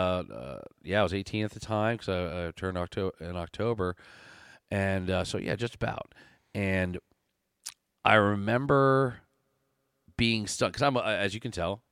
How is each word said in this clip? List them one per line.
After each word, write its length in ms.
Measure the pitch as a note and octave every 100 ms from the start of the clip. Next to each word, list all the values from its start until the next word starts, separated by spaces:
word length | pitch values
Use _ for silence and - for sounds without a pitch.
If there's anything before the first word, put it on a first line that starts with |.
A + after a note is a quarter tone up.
| F#2 F2+ -
uh, 280 | G#1+ C2 A#1 - -
yeah, 180 | D#2 G2+
I 20 |
was 100 | F#2
eighteen 320 | G2 G2 A2
at 60 | G#2+
the 100 | G#2+
time 380 | - G#2+ A2 A2+
'cause 100 | -
I, 380 | F2+ F2 F2+ E2+
I 20 |
turned 260 | - F#2+ F2+
Octo-, 340 | F2 - F#2+ -
in 160 | E2+ F2+
October, 600 | E2+ - A2+ A2 F2+ F2+ - - - - - - _
and, 400 | G2+ G2 F#2+ F2+
uh, 140 | F#2
so 140 | E2+ G2
yeah, 160 | - G2+
just 180 | A#2
about. 400 | - G#2+ - - - - _ _
And 440 | G#2 F#2+ F#2+ F2+ F2+ - _ _ _ _ _ - - _ _
I 100 | -
remember 1080 | G#2+ G2+ G2+ G2+ B2 C#3+ C#3 C3+ C3+ C3 A2+ _ _ _ _ _ _ _ _ _ -
being 300 | A#2 A2+ G#2
stuck 260 | - G#2+
'cause 100 | G2
I'm, 140 | C#3 B2+
a, 40 |
as 320 | G2+ F#2+ G2+
you 60 | G#2+
can 100 | A#2+
tell, 320 | F#2+ E2+ G2+ _